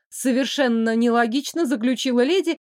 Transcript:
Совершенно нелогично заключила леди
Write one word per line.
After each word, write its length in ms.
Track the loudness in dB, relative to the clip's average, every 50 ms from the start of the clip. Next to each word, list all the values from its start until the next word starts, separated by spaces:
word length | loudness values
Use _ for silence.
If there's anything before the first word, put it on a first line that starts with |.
| _ _
Совершенно 840 | -10 -6 -2 0 0 0 0 -2 0 0 0 2 2 0 0 0 0
нелогично 720 | 2 2 2 2 2 2 0 0 -2 -4 -4 -4 -2 -2
заключила 580 | -2 -2 0 0 -2 -2 -2 -2 0 0 2 2
леди 360 | 2 2 0 0 0 -4 -6 _ _